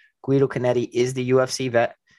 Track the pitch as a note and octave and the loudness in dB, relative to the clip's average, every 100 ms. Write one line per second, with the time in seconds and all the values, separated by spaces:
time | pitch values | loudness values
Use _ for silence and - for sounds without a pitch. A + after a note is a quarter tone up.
0 | _ _ - C3+ C3+ A#2+ B2 B2 A#2 A#2+ | _ _ -2 2 2 0 -2 -2 -2 -2
1 | B2+ C3 B2+ C3 B2+ - C3 A#2 A#2 - | -2 -2 0 2 2 -2 -2 0 0 -4
2 | _ | _